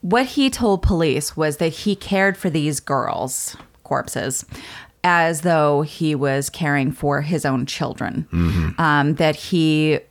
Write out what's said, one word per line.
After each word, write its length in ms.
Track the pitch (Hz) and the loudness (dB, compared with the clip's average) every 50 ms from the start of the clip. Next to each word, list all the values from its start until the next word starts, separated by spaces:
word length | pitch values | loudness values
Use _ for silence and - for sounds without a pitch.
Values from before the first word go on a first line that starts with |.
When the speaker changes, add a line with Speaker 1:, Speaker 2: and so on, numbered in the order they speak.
| - | -2
Speaker 1:
What 240 | 180 190 240 262 | 2 2 2 2
he 240 | 254 - - 277 269 | 0 0 2 2 2
told 320 | 262 - 233 220 196 185 - | 2 0 2 2 2 2 2
police 540 | - 202 170 165 160 131 135 147 - - | 2 2 2 2 2 2 0 -2 -6 -4
was 200 | - 160 156 - | -2 -2 -2 0
that 140 | - 175 165 156 | 0 -2 -2 -2
he 240 | - - 208 202 | -2 -2 -2 -2
cared 400 | 196 - - 202 190 190 196 190 | -2 -2 -2 0 2 2 2 0
for 120 | - - 185 | 0 -4 -2
these 300 | 147 160 147 151 151 139 | 0 0 0 0 -2 -4
girls' 760 | - - 143 135 120 - - - - 131 131 - - - - - - - _ _ _ | -4 -2 -2 -2 0 -2 -2 -4 -4 -4 -6 -6 -6 -8 -10 -14 -20 -20 _ _ _
corpses 640 | - - 135 - - - - - - 131 - - _ - - - - - - - - _ _ _ | -4 -4 -4 -4 -4 -6 -4 -4 -4 -4 -6 -8 _ -14 -18 -16 -16 -18 -18 -20 -20 _ _ _
as 380 | 180 175 170 165 165 165 156 | 2 4 4 4 2 0 0
though 420 | 151 180 170 160 151 147 147 143 156 | 0 2 4 4 4 4 4 2 0
he 320 | 147 - - 170 156 151 | -2 -4 -4 -2 -2 0
was 340 | 139 139 139 135 135 139 - | 0 0 0 0 0 -2 -4
caring 440 | - - 170 151 143 143 135 156 147 | -6 -4 -2 0 2 2 2 0 -2
for 300 | - - 143 143 143 143 | -2 -2 0 0 0 -2
his 220 | 147 175 156 - | -2 -2 -2 0
own 220 | 147 131 131 123 | 0 0 0 -2
children. 600 | 139 - - - 131 - - - 104 - - 78 - - | -4 -4 -4 -4 -6 -4 -6 -8 -6 -4 -6 -6 -4 0
Speaker 2:
Mm-hmm. 480 | 82 85 82 - 87 80 80 92 - | 0 2 2 2 2 0 -2 0 0
Speaker 1:
Um, 340 | 165 160 147 147 139 147 151 | 2 2 4 4 4 2 2
that 180 | 135 165 156 151 | 2 2 0 0
he 640 | - - - - 175 160 156 156 151 156 156 151 - - _ | -2 -4 -2 0 2 2 4 4 2 2 2 2 0 -2 _